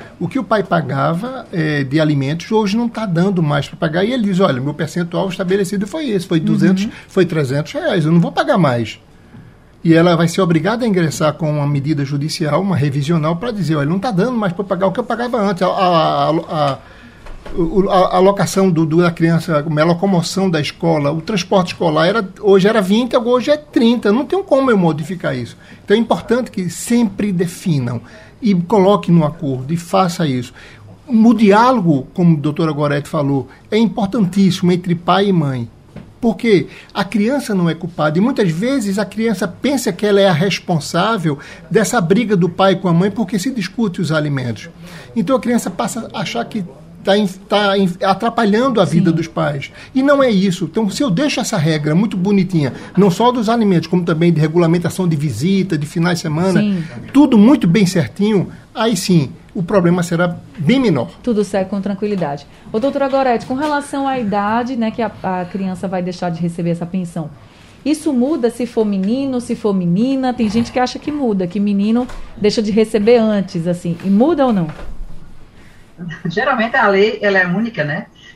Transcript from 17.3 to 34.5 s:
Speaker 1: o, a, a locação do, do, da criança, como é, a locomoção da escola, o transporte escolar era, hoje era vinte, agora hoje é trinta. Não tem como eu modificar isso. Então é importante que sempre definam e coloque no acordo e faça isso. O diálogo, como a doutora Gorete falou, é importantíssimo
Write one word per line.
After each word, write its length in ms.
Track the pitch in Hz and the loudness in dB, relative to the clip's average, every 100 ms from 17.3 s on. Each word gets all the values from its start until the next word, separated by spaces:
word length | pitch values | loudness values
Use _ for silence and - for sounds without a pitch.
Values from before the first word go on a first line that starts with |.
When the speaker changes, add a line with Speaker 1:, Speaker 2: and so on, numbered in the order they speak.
| - - - | -16 -8 -4
Speaker 1:
o, 340 | 170 208 190 | 0 0 2
a, 260 | 190 185 185 | 4 4 4
a 40 | |
locação 500 | 190 196 170 196 190 | 4 2 0 2 2
do, 160 | 160 160 | 2 2
do, 120 | 160 | 2
da 100 | 175 | 2
criança, 520 | 170 165 165 170 147 | 2 2 2 0 -2
como 160 | 160 151 | 0 0
é, 40 | |
a 20 | 165 | 2
locomoção 640 | 170 196 175 170 196 190 | 2 2 2 0 -2 0
da 100 | 160 | 0
escola, 520 | 139 - 170 156 143 | -2 -2 0 0 0
o 100 | 160 | -2
transporte 460 | 160 208 - 196 175 | -4 -4 0 0 0
escolar 400 | - 175 151 170 | -2 0 2 2
era, 220 | 220 190 - | 2 -4 -2
hoje 260 | 208 196 202 | 4 6 6
era 140 | 226 | 2
vinte, 340 | 185 214 247 269 | 2 2 2 0
agora 220 | 233 247 | 2 0
hoje 140 | 294 | 2
é 40 | 302 | -2
trinta. 560 | - 311 233 240 208 | 0 2 4 2 2
Não 140 | 226 285 | 0 0
tem 180 | 370 | -2
como 260 | 392 277 269 | 0 2 2
eu 80 | 208 | 2
modificar 560 | 165 147 160 180 151 127 | 2 0 -6 -8 -6 -6
isso. 180 | 117 - - - - | -8 -14 -20 -10 0
Então 100 | 214 | 2
é 40 | |
importante 520 | 226 185 - 240 240 | 2 -2 0 -2 -2
que 180 | - 175 | -6 -6
sempre 600 | - - 240 220 - 208 | -6 0 2 0 -2 -2
definam 720 | 180 175 - 190 143 120 117 - - - - | -2 -4 -4 -2 -2 -2 -6 -10 -20 -20 -4
e 120 | 220 | 0
coloque 580 | 175 170 214 185 202 185 | 0 2 4 4 2 4
no 120 | 170 | 2
acordo 500 | 147 - 143 127 131 | 2 -2 -6 -6 -4
e 40 | 170 | -6
faça 500 | - 190 185 170 156 | -2 0 0 0 -2
isso. 260 | 127 120 - - - - - - | -2 -6 -14 -20 -20 -20 -18 -2
O 260 | 226 226 | 4 4
diálogo, 720 | 214 208 208 247 247 170 135 - | 6 6 6 6 4 2 0 0
como 220 | - 175 156 | 2 4 4
a 60 | |
doutora 320 | 151 147 160 | 0 -2 -2
Gorete 340 | 147 147 143 143 | 0 0 -2 -2
falou, 400 | 160 139 139 120 - - | -2 0 -2 -4 -12 -2
é 60 | 214 | 0
importantíssimo 920 | 220 247 196 240 175 196 190 | 2 0 -2 0 0 4 2